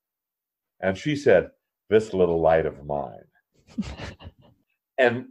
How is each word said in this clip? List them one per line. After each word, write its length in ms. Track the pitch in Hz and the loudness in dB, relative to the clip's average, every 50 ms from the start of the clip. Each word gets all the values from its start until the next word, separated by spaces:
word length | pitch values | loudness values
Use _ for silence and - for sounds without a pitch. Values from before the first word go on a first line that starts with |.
| _ _ _ _ _ _ _ _ _ _ _ _ _ _ _ - | _ _ _ _ _ _ _ _ _ _ _ _ _ _ _ -6
And 160 | 92 95 95 - | -4 -4 -4 -2
she 180 | - 156 147 | -4 -6 -4
said, 360 | 143 - 127 98 87 80 - _ _ _ _ _ _ _ - | 0 4 4 4 4 4 0 _ _ _ _ _ _ _ 2
"This 240 | 101 110 107 - - | 2 2 2 0 0
little 280 | 95 90 85 85 82 | 0 2 2 2 2
light 240 | 80 80 82 82 78 | 2 4 2 2 0
of 200 | 73 71 69 71 | -2 -6 -10 -10
mine." 400 | 71 73 71 67 60 52 50 - _ _ _ _ _ _ _ _ _ - - | -8 -8 -8 -8 -10 -14 -20 -20 _ _ _ _ _ _ _ _ _ -12 -10
<laughs> 80 | - - - - - - - _ - - _ _ _ _ _ _ _ _ _ _ _ _ - - | -10 -10 -10 -14 -14 -16 -16 _ -20 -20 _ _ _ _ _ _ _ _ _ _ _ _ -2 0
And, 280 | 127 120 117 127 - - | 0 0 0 -2 -10 -12